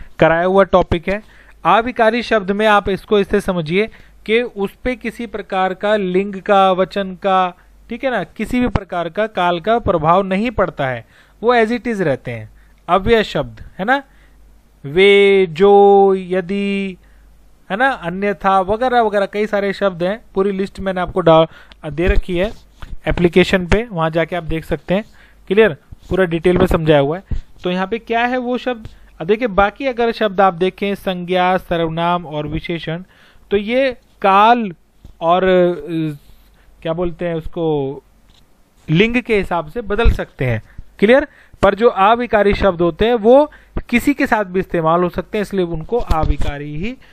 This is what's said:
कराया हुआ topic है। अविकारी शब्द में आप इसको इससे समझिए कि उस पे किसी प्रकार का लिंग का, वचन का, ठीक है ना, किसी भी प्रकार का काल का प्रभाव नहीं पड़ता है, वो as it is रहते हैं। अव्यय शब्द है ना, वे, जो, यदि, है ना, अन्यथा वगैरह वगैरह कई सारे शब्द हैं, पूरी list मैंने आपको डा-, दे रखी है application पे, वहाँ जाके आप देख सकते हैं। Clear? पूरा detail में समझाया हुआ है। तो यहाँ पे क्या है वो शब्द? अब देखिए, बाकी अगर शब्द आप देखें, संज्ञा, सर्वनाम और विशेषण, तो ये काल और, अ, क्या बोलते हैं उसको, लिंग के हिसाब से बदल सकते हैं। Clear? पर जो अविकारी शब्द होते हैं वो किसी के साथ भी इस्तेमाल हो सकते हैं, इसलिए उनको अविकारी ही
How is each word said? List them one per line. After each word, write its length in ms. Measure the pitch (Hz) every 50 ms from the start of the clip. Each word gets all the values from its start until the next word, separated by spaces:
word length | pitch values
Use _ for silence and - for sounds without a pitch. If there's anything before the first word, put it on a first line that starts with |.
| - - - -
कराया 260 | 165 160 165 165 175
हुआ 200 | 185 190 196 196
topic 440 | - - 185 165 - - 170 156 -
है। 140 | 190 214 214 - - - - - - - -
अविकारी 580 | 160 185 220 226 254 247 - 233 220 220 247 208
शब्द 280 | - 233 220 196 180
में 160 | 196 202 214
आप 220 | 220 208 202 196 202
इसको 300 | 190 180 - - 220 208
इससे 220 | 196 - - 202
समझिए 460 | - - 185 180 160 147 170 190 214 220 - - - _ _ - -
कि 160 | - 214 233 247
उस 320 | 220 - 202 196 196 - _ -
पे 120 | 254 254
किसी 300 | - - 226 - - 233
प्रकार 480 | - - 208 196 - 202 190 185 190 185
का 220 | 185 - 208 214
लिंग 380 | 214 196 180 180 180 196 208 196
का, 380 | 190 175 - 208 196 190 190 185
वचन 420 | 175 190 175 - 202 196 190 185
का, 400 | 170 - 196 190 190 185 180 175 _ _ _ _ _ _ -
ठीक 160 | 226 233 -
है 60 | 262
ना, 140 | 247 208 170
किसी 360 | - - - 220 - - 247
भी 80 | 247 240
प्रकार 400 | 202 - 196 - 190 175 165 170
का 180 | 165 208 214
काल 340 | 220 214 196 180 175 175 170
का 180 | 160 214 226 240
प्रभाव 440 | - - 190 165 147 160 175 196 202
नहीं 280 | 190 190 190 214 254
पड़ता 360 | 214 - 196 165 - - 143
है, 200 | 131 127 117 - _ _ _ _ _ _ - 208
वो 120 | 233 247
as 160 | 233 220 214
it 160 | 240 240 -
is 140 | 247 226 196
रहते 300 | 180 156 131 123 - 131
हैं। 200 | 120 113 107 104 - _ _ _ _ _ _ -
अव्यय 360 | 170 196 185 233 233 220 202
शब्द 360 | - - 180 139 120 110 - - - - -
है 60 | 190
ना, 180 | 226 262 285 269 _ _ _ _ - _ - - - - _ _ _ _ _ -
वे, 600 | 139 143 180 190 202 202 202 202 196 196 190 190
जो, 680 | 180 156 147 196 202 202 202 202 202 202 196 196 196 190
यदि, 840 | 190 185 175 180 185 180 170 202 202 202 202 196 196 196 190 180 - _ _ - - - - - _ - _ _ _ _ -
है 60 | 180
ना, 120 | 214 254 269
अन्यथा 720 | 254 208 170 170 175 190 202 202 196 - - 196 196 190
वगैरह 400 | 185 180 214 220 254 262 247 240
वगैरह 260 | 233 214 196 208 196
कई 200 | 185 - 208 214
सारे 260 | 208 - 202 196 202 185
शब्द 300 | - 202 196 185 160 175
हैं, 220 | 180 208 233 - - -
पूरी 180 | 190 190 202 196
list 280 | 190 196 190 - -
मैंने 200 | 196 190 185 185
आपको 200 | 180 170 - 190
डा-, 260 | 175 165 160 160 165 - - - - - - _ - 156 143
दे 160 | 147 175 190
रखी 300 | 202 - - - 180 170
है 140 | 185 220 254 - - - _ - - - - - -
application 600 | 160 151 - 175 175 - 185 180 - - 190 180
पे, 200 | 170 190 208 233 247
वहाँ 200 | 202 165 160 165
जाके 260 | 160 170 160 156 185
आप 60 | 175 165
देख 220 | 156 165 160 147
सकते 300 | - 175 147 - - 175
हैं। 100 | 202 220 - - _ - _ _ _ - -
Clear? 280 | 190 208 226 202 147 - _ - - - - -
पूरा 160 | 180 180 185
detail 340 | 170 165 165 - 185 180 180
में 80 | 185
समझाया 340 | 175 - 175 160 156 156 143
हुआ 160 | 139 139 160
है। 80 | 185 - - - - - - - - -
तो 60 | 180
यहाँ 160 | 180 185 190
पे 120 | 190 226 226
क्या 220 | 226 - 226 226
है 160 | 240 247 254
वो 220 | 254 247 240 247 240
शब्द? 300 | - 254 247 220 220 - - - - - - -
अब 60 | 160
देखिए, 220 | 165 214 226 254 233
बाकी 380 | 185 190 196 208 - - 277
अगर 260 | 269 247 226 233 233 233
शब्द 280 | - 220 208 190 185
आप 140 | 196 190 180
देखें, 400 | 165 190 190 - - 202 202 196
संज्ञा, 600 | - - 196 185 180 180 175 180 180 180 180 185
सर्वनाम 720 | 180 - - 180 165 165 160 160 165 170 175 175 175 175
और 200 | 160 151 151 151
विशेषण, 560 | 147 151 160 - - 175 160 - 160 156 175 185 - _ _ _ _ _ _ _ -
तो 60 | 202
ये 400 | 208 208 208 240 254 277 262 240 - _ _ _ - -
काल 500 | 196 190 196 208 226 240 247 226 196 165 - _ _ _ _ - - - -
और, 240 | 175 165 175 185 190
अ, 720 | 185 185 180 180 175 175 156 147 165 170 160 160 156 147 147 _ - - - _ _ _ _ _ _ - - -
क्या 100 | 165 165
बोलते 360 | 170 180 175 165 - 180 175
हैं 60 | 165
उसको, 680 | 160 160 - - 175 165 160 151 147 139 135 143 - - _ _ _ _ _ _ _ _ _ _ _ _ _ _ _ _ -
लिंग 260 | 156 170 214 226 240
के 220 | 254 240 - 220 202
हिसाब 300 | 180 - 180 170 156 151
से 120 | - 240
बदल 300 | 226 202 208 202 233 226
सकते 340 | 196 - 175 - _ - 135
हैं। 180 | 127 113 104 - - - - - - _ -
Clear? 280 | 202 208 247 277 302 - _ _ _ _ _ - -
पर 120 | 196 202
जो 140 | 190 233 247
अविकारी 640 | - 196 190 208 233 233 247 220 - 208 202 202 196
शब्द 260 | - - 196 175 165
होते 260 | 175 170 160 - 208
हैं 80 | 226 247
वो 380 | 233 196 226 254 277 302 294 - - _ _ - - - -
किसी 260 | 240 240 - 294 277
के 120 | - 285
साथ 180 | 233 247 214 208
भी 160 | 180 180 190
इस्तेमाल 420 | 175 - - 170 156 160 165 175 180
हो 60 | 175
सकते 300 | - - 180 - - 214
हैं, 40 | 196
इसलिए 220 | - - 190 180
उनको 320 | 170 170 160 160 - 226
अविकारी 800 | 240 233 - - 160 156 151 147 139 - 151 143 143 147 147 151
ही 200 | 151 185 226 254 - - -